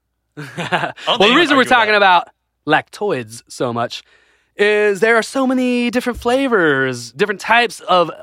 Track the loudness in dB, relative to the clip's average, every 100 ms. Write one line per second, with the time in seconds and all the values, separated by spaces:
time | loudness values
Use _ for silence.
0 | _ _ _ -18 -16 -10 -6 -4 -4 -8
1 | -4 2 4 4 2 2 4 2 4 4
2 | 4 4 2 _ _ _ 0 0 0 -8
3 | -4 -4 -6 -14 -16 -6 -4 -4 -6 -8
4 | -18 _ _ _ _ -2 0 2 0 0
5 | 2 2 0 -2 0 0 0 0 -2 -2
6 | -4 -6 -2 0 0 0 0 0 -2 -4
7 | -10 -6 -4 -4 0 0 0 -4 0 2
8 | 0 -4